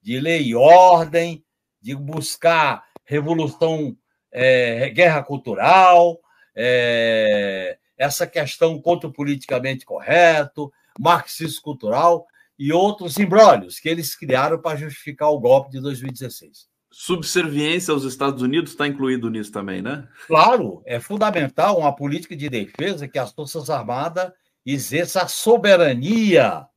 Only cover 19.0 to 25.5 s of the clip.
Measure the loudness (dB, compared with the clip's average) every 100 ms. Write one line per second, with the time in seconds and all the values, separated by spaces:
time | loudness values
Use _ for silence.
19 | -4 -4 -6 -8 -10 -10 -10 -8 -8 -12
20 | -16 _ -2 4 4 2 -2 -10 -10 -10
21 | -8 -4 -2 -2 -4 -2 0 0 -2 -4
22 | -8 -8 -10 -12 -8 -8 -10 -8 -8 -8
23 | -8 -8 -8 -10 -12 -12 -6 -6 -6 -6
24 | -6 -6 -8 _ _ _ -8 -6 -4 -4
25 | -4 -4 -4 -4 2